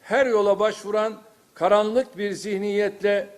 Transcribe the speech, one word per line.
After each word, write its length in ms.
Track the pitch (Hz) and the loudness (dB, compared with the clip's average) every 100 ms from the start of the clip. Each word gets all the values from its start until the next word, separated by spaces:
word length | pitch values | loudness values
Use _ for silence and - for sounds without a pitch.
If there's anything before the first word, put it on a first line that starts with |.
her 260 | - 240 262 | -2 0 2
yola 320 | 220 202 196 | 2 2 2
başvuran 640 | 214 208 196 214 214 214 - _ _ | 2 -2 -6 -2 -2 -6 -18 _ _
karanlık 640 | - 170 208 214 226 262 170 | -2 2 4 4 0 -2 -4
bir 140 | 202 | -6
zihniyetle 960 | 180 180 196 208 202 208 202 202 202 180 | -6 -6 -4 -2 -2 -2 -2 0 0 -2